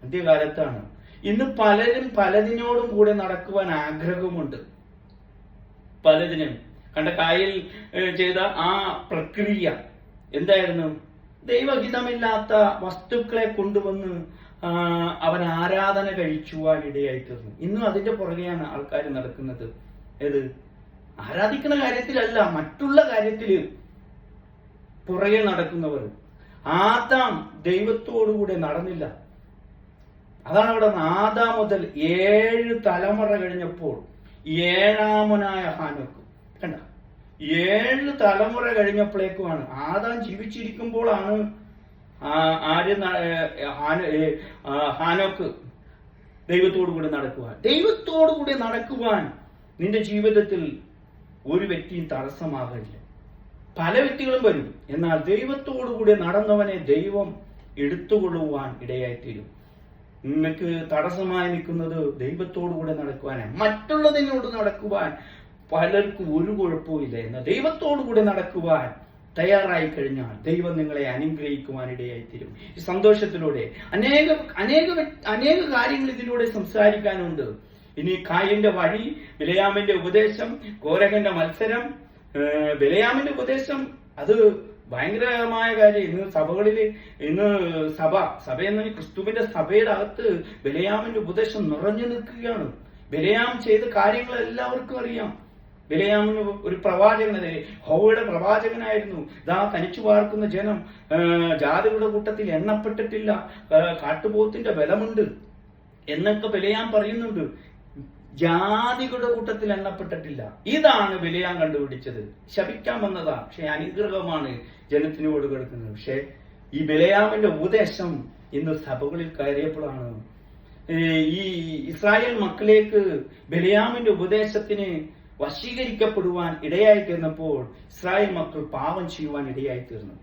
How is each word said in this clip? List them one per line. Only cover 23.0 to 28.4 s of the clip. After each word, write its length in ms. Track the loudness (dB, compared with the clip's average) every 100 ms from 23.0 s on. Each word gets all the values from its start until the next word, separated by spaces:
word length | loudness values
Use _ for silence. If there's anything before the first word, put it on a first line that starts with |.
കാര്യത്തില് 680 | 6 2 0 -2 0 0 0 -14 -20 -20 -20 -20 -20 -20 -20 -20 -20 -20 -20 -20 -6
പുറകെ 340 | -2 2 4
നടക്കുന്നവർ. 680 | 4 0 -2 -4 -4 -4 -8 -14 -20 -20 -20 -14 -2
ആദാം 960 | 2 4 4 4 2 2 -2 -8 -8 -2
ദൈവത്തോടുകൂടെ 920 | 0 0 -2 -2 0 2 2